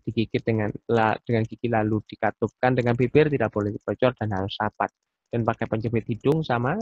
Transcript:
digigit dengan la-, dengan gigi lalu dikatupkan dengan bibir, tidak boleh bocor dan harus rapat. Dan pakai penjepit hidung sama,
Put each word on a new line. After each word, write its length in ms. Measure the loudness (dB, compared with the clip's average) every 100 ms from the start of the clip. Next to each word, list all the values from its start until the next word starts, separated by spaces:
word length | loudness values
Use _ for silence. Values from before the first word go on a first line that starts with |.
| -4
digigit 320 | -4 -2 -2
dengan 320 | 0 0 -2 -4 -2
la-, 320 | 2 2 0
dengan 240 | -2 -2
gigi 240 | -2 -4 0
lalu 320 | 0 2 0 -4
dikatupkan 720 | -4 -4 -2 -4 0 0 2
dengan 160 | 2 2
bibir, 320 | 2 4 4
tidak 240 | 2 0
boleh 240 | 0 -4 -4
bocor 320 | -6 0 0 0
dan 160 | -2
harus 240 | -2 -4 -2
rapat. 320 | -4 -2 -6 _ _ _ -6
Dan 160 | -2
pakai 240 | -2 -2 -2
penjepit 400 | -2 -2 -2 -2
hidung 400 | -2 0 0 0
sama, 320 | -2 0 -4